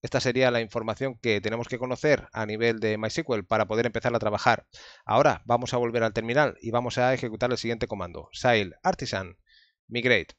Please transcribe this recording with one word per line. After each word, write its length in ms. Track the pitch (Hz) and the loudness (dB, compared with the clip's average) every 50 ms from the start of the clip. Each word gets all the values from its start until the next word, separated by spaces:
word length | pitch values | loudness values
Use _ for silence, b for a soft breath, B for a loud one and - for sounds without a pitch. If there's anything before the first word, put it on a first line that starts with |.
esta 160 | - 120 - 131 | -8 -2 -2 0
sería 320 | - 131 117 127 131 127 | 0 2 2 4 4 4
la 120 | 120 117 | 4 2
información 560 | 113 104 - 120 113 110 107 - 135 135 123 110 | -2 -2 -4 -6 -4 -4 -4 -4 -4 -6 -6 -4
que 220 | - 117 107 104 | 0 0 0 0
tenemos 260 | 98 110 110 117 120 - | 0 -2 -4 -4 -6 -6
que 100 | - 117 | -6 -6
conocer 480 | 123 127 127 - - 151 143 120 - - | -4 -6 -6 -2 2 2 2 2 0 -8
a 140 | _ 107 110 | _ -6 -6
nivel 340 | 107 107 107 117 117 113 110 | -4 -2 0 2 2 2 2
de 160 | 107 110 107 | 0 0 0
MySQL 480 | 107 110 110 - - 160 - 123 107 98 | 0 -2 -4 -4 -4 -4 -2 -2 -4 -2
para 220 | _ 113 110 107 | _ 2 2 2
poder 180 | 92 107 113 117 | 2 2 0 0
empezar 300 | 120 107 113 - 123 117 | 0 -2 -2 -2 0 0
a 40 | 113 | 0
trabajar. 480 | 107 107 104 101 - 123 117 - - _ B B B B B B B | 0 0 -2 2 4 4 2 2 0 _ B B B B B B B
Ahora 380 | - 107 120 147 147 120 - - | 2 4 4 6 4 2 0 0
vamos 300 | 110 117 120 123 117 - | 0 0 0 0 -2 -2
a 20 | |
volver 260 | 123 120 117 113 120 | -2 -2 0 0 0
al 120 | 113 113 101 | 0 0 0
terminal 420 | 117 113 113 120 143 151 131 - - | -2 -4 0 2 2 2 2 0 -6
y 80 | - 117 | -8 -2
vamos 260 | 110 120 123 123 - | -2 -2 -2 -2 -2
a 160 | - 123 127 | 0 2 2
ejecutar 380 | 131 127 - 117 107 104 123 123 | 2 0 -2 -8 -4 -2 -2 -2
el 80 | 123 110 | -2 -2
siguiente 280 | - 113 117 110 123 | -2 -4 -4 -4 -4
comando, 440 | 110 107 98 92 87 82 82 80 - | -6 -4 -8 -8 -10 -10 -14 -16 -14
SAIL 440 | - - - 123 120 110 101 90 - _ | -14 -2 2 2 2 2 2 -2 -8 _
artisan 540 | - 185 190 - 139 - - 98 95 87 90 _ b b b b b b b b _ _ | -2 -2 -2 -2 -6 -6 -6 -6 -6 -8 -14 _ b b b b b b b b _ _
migrate. 480 | 110 120 117 127 120 98 80 - - | -6 -2 2 4 4 4 2 -4 -14